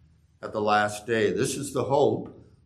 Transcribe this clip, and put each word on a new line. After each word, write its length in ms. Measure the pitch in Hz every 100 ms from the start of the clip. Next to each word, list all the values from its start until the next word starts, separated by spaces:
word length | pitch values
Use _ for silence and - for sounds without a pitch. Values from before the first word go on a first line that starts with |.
| _ _ _ _
at 120 | 107
the 100 | 110
last 440 | 104 104 104 - -
day. 260 | 113 104
This 240 | 92 131 -
is 160 | 135
the 120 | 135
hope 560 | - 139 123 95 - - - _